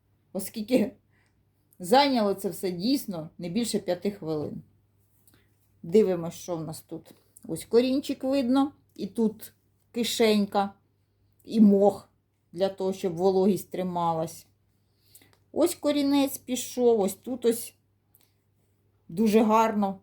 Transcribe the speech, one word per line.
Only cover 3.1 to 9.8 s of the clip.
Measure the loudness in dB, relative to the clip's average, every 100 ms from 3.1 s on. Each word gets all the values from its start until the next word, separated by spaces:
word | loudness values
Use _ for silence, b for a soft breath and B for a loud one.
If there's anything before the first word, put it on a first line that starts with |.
| -10 -12 -12
не | -8
більше | -4 -2 -4
п'яти | -4 -4 -4
хвилин. | -6 -6 -6 -6 -10 -16 _ _ _ _ _ _ b b _ _ _
Дивимось, | 0 4 4 0 -6
що | -10 -8 -8
в |
нас | -8 -12
тут. | -14 -16 -16 _ _ -20
Ось | -12 -10
корінчик | 0 0 2 0 -4 -6
видно, | -2 -2 2 2 0 -4 _
і | -12 -8
тут | -2 -2 -2 -14 _ _ _